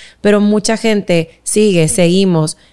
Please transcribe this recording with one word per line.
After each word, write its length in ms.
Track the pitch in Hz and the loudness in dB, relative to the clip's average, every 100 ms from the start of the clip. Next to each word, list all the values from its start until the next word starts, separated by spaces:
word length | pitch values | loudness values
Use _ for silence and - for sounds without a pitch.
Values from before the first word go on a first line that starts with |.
| - _ | -20 _
pero 200 | 208 208 | 0 2
mucha 360 | 208 214 208 220 | 2 0 -2 -4
gente 640 | 226 208 190 170 160 _ | -2 -2 -2 -2 -2 _
sigue, 460 | - 214 214 175 156 | -6 0 0 2 0
seguimos 680 | - 170 185 196 165 156 - _ | 0 0 2 0 0 -2 -6 _